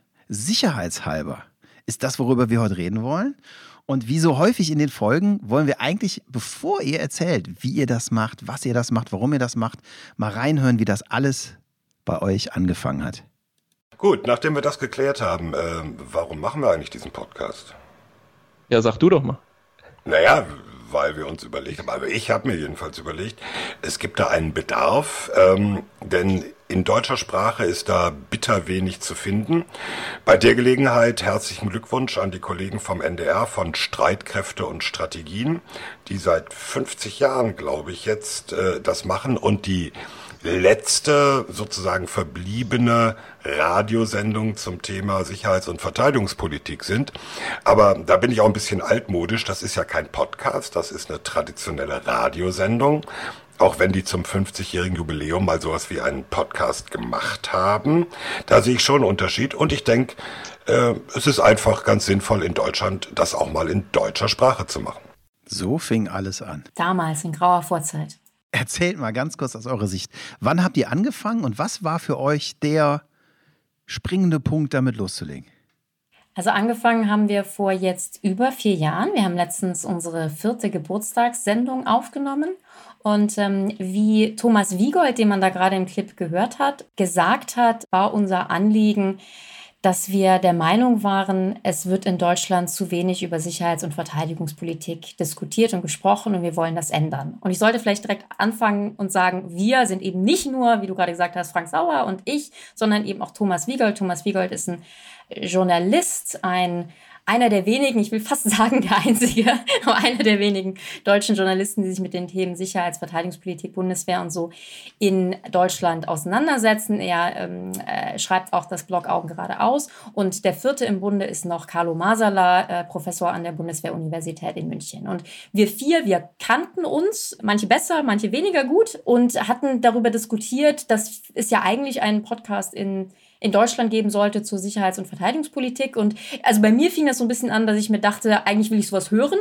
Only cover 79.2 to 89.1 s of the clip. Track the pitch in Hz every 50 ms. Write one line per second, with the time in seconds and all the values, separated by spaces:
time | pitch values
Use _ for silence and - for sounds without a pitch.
79.2 | 202 185 175 175 175 170 - - - 185 175 - - - 185 170 165 170 165 165
80.2 | 160 156 151 - - 214 240 240 - 202 190 175 151 - 185 214 214 - - 240
81.2 | 233 240 240 - - 208 208 233 247 269 262 254 254 - 214 240 240 - - 285
82.2 | 277 277 277 285 311 339 370 - _ _ - - - - - _ - 214 208 208
83.2 | 208 208 214 214 202 196 196 196 196 190 - - 190 185 185 208 214 214 220 214
84.2 | 214 220 220 - - 240 226 208 196 - 190 180 208 285 294 359 330 269 247 -
85.2 | 220 208 202 190 190 185 185 180 185 190 196 190 185 185 - - 196 214 - -
86.2 | 185 160 165 180 214 247 - - 277 277 277 - - - _ - 196 180 170 180
87.2 | 165 180 233 269 - - - 240 240 233 226 226 - - - 185 196 214 - 214
88.2 | 208 190 185 180 - - 180 170 196 214 214 220 214 214 208 208 196 190